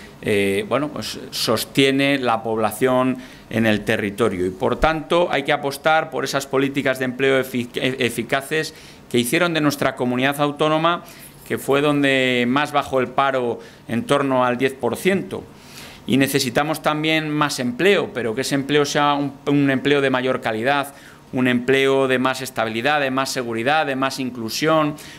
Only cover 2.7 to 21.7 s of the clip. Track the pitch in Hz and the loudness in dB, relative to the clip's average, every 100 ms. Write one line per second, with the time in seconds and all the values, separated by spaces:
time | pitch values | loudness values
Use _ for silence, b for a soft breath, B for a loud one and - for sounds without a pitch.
2.7 | 107 131 127 127 127 B B - 113 113 | 0 2 2 2 -2 B B -6 0 2
3.7 | 104 113 107 104 101 113 95 92 90 120 | 2 0 -2 -2 0 0 0 -2 -2 -2
4.7 | 120 156 160 147 170 180 143 143 143 139 | 0 0 0 0 2 2 0 0 -2 -2
5.7 | 139 160 156 160 131 131 139 - 135 139 | -2 2 2 0 -4 -4 -4 -2 0 0
6.7 | 143 131 127 131 123 135 135 127 127 120 | 0 0 0 -2 0 2 2 0 -4 -4
7.7 | - 127 131 120 120 110 139 135 156 151 | -4 -4 -2 -2 -2 -2 -4 -2 -4 -4
8.7 | B B B - 123 120 165 175 160 147 | B B B -2 0 2 2 2 2 0
9.7 | 143 147 - 123 123 135 143 147 143 156 | 0 -2 -2 -2 0 0 0 -2 0 0
10.7 | 156 165 170 B B B B - 117 - | 2 2 0 B B B B -8 -4 0
11.7 | 139 147 143 139 135 131 123 120 135 143 | 2 2 2 2 2 2 2 2 2 0
12.7 | 143 135 135 123 127 139 131 120 110 B | -2 0 0 0 2 2 2 -2 -4 B
13.7 | B - 113 120 143 135 131 127 123 131 | B -6 -4 0 0 2 2 2 2 0
14.7 | 131 117 - 185 196 - 110 - B B | 0 -4 0 0 0 -2 -10 -12 B B
15.7 | B B B - 131 135 139 131 147 151 | B B B -2 0 2 0 0 0 -2
16.7 | 151 156 151 156 160 156 151 147 139 123 | -2 -2 0 0 0 0 -2 -2 -2 -4
17.7 | 123 180 185 117 123 113 110 131 143 139 | 0 2 2 0 -4 -4 -2 -2 -2 2
18.7 | 147 147 151 143 143 143 - - 143 139 | 2 2 2 2 2 -2 -6 0 2 4
19.7 | 131 143 143 135 131 127 127 120 110 123 | 2 2 2 2 0 0 -2 -2 -2 0
20.7 | 143 139 B B B - 131 127 120 123 | 0 -2 B B B -8 0 2 2 2